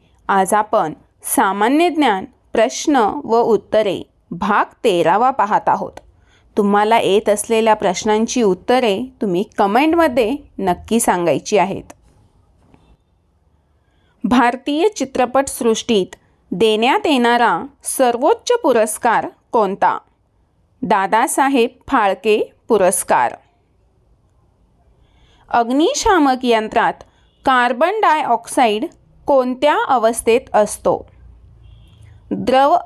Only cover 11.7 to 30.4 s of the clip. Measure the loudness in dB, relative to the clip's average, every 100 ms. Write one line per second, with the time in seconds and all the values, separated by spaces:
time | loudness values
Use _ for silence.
11.7 | -6 -14 -20 _ _ _ _ _ _ _
12.7 | _ _ _ _ _ _ _ _ _ _
13.7 | _ _ _ _ _ 0 2 2 0 -4
14.7 | 0 -2 -2 -6 -4 -2 0 -2 -2 -2
15.7 | -2 0 -2 -2 -10 _ _ -8 -2 0
16.7 | 2 0 0 0 0 2 2 2 0 -6
17.7 | _ -8 -2 0 0 0 0 -2 -2 2
18.7 | 0 0 -2 0 0 -4 -12 _ -2 -2
19.7 | 0 -2 -2 _ _ _ _ _ _ _
20.7 | -8 -2 0 0 0 0 0 0 2 0
21.7 | _ -4 0 0 0 0 0 -2 _ -2
22.7 | 2 2 0 0 0 0 -4 _ _ _
23.7 | _ _ _ _ _ _ _ _ _ _
24.7 | _ _ _ _ _ _ _ -4 -2 0
25.7 | 0 0 0 2 2 2 0 0 0 0
26.7 | 0 0 -4 -14 _ _ _ 0 2 2
27.7 | 0 -2 0 0 0 0 -2 -2 0 0
28.7 | 0 -6 -12 _ _ 0 2 2 0 0
29.7 | 0 0 0 0 0 0 0